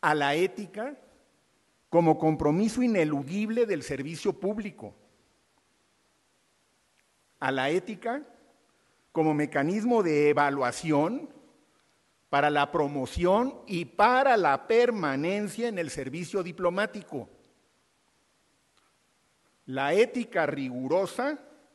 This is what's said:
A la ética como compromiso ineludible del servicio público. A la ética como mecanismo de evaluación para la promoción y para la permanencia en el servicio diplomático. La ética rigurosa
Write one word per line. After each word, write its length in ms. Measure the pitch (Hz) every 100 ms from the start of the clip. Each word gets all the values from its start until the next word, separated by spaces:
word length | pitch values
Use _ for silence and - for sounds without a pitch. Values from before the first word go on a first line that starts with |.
A 140 | 165
la 200 | 151 143
ética 640 | 151 185 196 190 208 247 285 - _ _ _ _ _ _ _ _
como 280 | 170 165 156
compromiso 640 | 160 156 147 160 220 226
ineludible 840 | 247 208 151 143 139 190 214 226 233
del 160 | 170
servicio 500 | 127 135 139 165 208
público. 640 | 170 185 214 208 - 107 - _ _ _ _ _ _ _ _ _ _ _ _ _ _ _ _ _ _ _ _ _ _ _ _
A 120 | 135
la 160 | 135 135
ética 580 | 175 185 180 226 262 302 - _ _ _ _ _ _ _
como 220 | 165 156
mecanismo 680 | 147 147 147 143 208 226 240
de 280 | 175 151 147
evaluación 1000 | 147 147 139 123 117 165 147 156 254 311 - _ _ _ _ _ _ _ _ _
para 180 | 139 147
la 240 | 147 143
promoción 880 | 165 143 143 127 - 175 202 254 285 -
y 180 | 180
para 540 | 170 - 214 254 277 233
la 280 | 160 135 -
permanencia 1040 | 226 247 220 156 135 160 202 208 160 233
en 100 | 196
el 120 | 160
servicio 520 | 131 131 151 175 202
diplomático. 840 | 180 165 180 180 208 208 175 143 110 _ _ _ _ _ _ _ _ _ _ _ _ _ _ _ _ _ _ _ _ _ _ _ -
La 260 | 131 139
ética 540 | 180 240 247 233 185 151
rigurosa 920 | 147 131 127 131 170 196 - 269 302 - - _